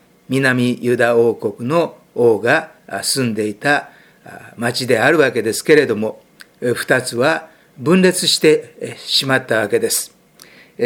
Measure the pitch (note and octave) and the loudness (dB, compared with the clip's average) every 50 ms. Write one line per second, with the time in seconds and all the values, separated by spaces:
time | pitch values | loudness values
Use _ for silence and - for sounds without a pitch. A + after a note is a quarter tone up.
0 | _ _ _ _ _ - C3 C3+ C3+ C3 B2+ B2+ B2 B2 A#2+ - - A#2+ B2 A#2+ | _ _ _ _ _ -4 -2 0 0 2 2 2 0 0 -2 -2 -2 -2 0 2
1 | A#2+ A#2 A#2+ A#2 A#2 A#2 G#2+ - - A2 G2+ - A#2+ A#2+ D3+ E3+ E3 D3 - - | 2 2 4 4 4 2 2 -2 -4 -8 -6 -6 -6 -2 -2 0 -2 -2 -6 -14
2 | _ _ - - A#2+ A#2 A2 G2+ G#2 A#2+ C#3 D#3+ - - - _ _ - - G2 | _ _ -4 2 2 4 4 2 2 0 0 0 -2 -6 -16 _ _ -12 -10 -8
3 | - - - C#3 C3 A#2+ G#2+ G#2+ G#2+ G#2+ G2+ - - C#3+ D3 C#3+ - - - - | -6 -4 -4 -2 -2 -2 -2 -4 -4 -6 -6 -4 -2 0 0 0 -2 -6 -16 -20
4 | _ _ _ _ - - - - - - - - A2+ B2 B2 - C3 A#2 B2 A2+ | _ _ _ _ -20 -20 -20 -20 -20 -20 -12 -6 -4 -4 -4 -4 -2 0 0 2
5 | A2 C#3 E3 E3 C#3+ C3 A#2+ B2 G#2 A2 G#2 - - - D#3 D3 C#3+ A#2 A2+ G2+ | 2 2 4 4 2 2 2 -2 -2 -4 -4 -4 2 4 4 4 4 2 0 -2
6 | G#2+ G#2+ - - _ _ _ - - _ _ - - B2 A#2+ - - - D3 B2+ | -4 -6 -8 -10 _ _ _ -20 -20 _ _ -8 -4 -4 -4 -4 -2 0 0 0
7 | B2 - - A#2 B2+ C#3+ D#3+ - - - _ _ _ _ _ - B2 C#3 F3+ F#3 | -2 -4 -4 -2 0 0 0 -2 -6 -12 _ _ _ _ _ -6 0 2 2 4
8 | F#3 F#3 F3 - - D#3 - - - D#3 D#3 D3+ - - - - - A#2+ A#2+ - | 4 4 2 2 0 -2 0 2 4 4 4 2 0 -6 -16 -14 -14 -14 -14 -14
9 | - - - - C#3+ C3+ C3 B2+ B2+ - B2 A2 G#2+ G2+ G#2+ A2+ G#2+ A2+ - - | -10 -4 -4 -2 0 0 0 0 0 0 -2 -2 0 0 -2 0 0 0 -4 -4
10 | - - _ _ _ _ _ - - - _ - - _ _ - A#2 | -6 -8 _ _ _ _ _ -20 -20 -20 _ -20 -20 _ _ -2 -2